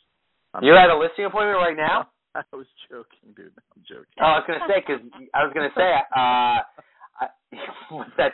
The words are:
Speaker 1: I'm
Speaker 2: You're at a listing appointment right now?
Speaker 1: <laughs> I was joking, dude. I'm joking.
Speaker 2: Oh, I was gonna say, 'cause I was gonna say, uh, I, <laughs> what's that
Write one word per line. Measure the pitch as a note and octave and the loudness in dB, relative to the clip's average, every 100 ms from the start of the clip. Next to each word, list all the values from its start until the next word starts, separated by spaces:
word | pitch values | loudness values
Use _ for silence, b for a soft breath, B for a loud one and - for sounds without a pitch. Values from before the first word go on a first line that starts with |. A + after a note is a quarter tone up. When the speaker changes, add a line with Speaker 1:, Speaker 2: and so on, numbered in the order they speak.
| _ _ _ _ _ | _ _ _ _ _
Speaker 1:
I'm | - | -4
Speaker 2:
You're | C3 F3+ | 6 8
at | F3+ | 8
a | D#3 | 4
listing | E3 F#3 G3 | -2 -4 -6
appointment | G3+ G#3 F#3+ | -2 -2 0
right | F3 D#3 | -2 -2
now? | D#3 G#3 - _ | -2 -2 -4 _
Speaker 1:
<laughs> | _ | _
I | - - | -14 -14
was | C3+ C3 _ - | -18 -20 _ -20
joking, | B2+ A2+ _ A2 G#2 | -20 -20 _ _ -20
dude. | F#2+ - _ _ | -20 -20 _ _
I'm | - | -20
joking. | - - - | -20 -20 -2
Speaker 2:
Oh, | |
I | D#3 D#3+ | 2 2
was | D#3 | -2
gonna | D#3+ F3 | -6 0
say, | F#3+ | 0
'cause | - C3 A#2+ C3 C3 | 0 -8 -8 -20 -8
I | C3 | -2
was | D3 | -2
gonna | D3 C#3+ F3 | -2 -4 0
say, | F3+ | 2
uh, | D3 - C3 B2 B2 B2 A#2+ - - B B B A2+ | 0 0 0 2 2 2 0 -4 -14 B B B -12
I, | C3+ - _ | -12 -12 _
<laughs> | A#2+ - - - | -18 -18 -18 -18
what's | D#3 A#2+ - | -16 -10 -4
that | C#3+ | -4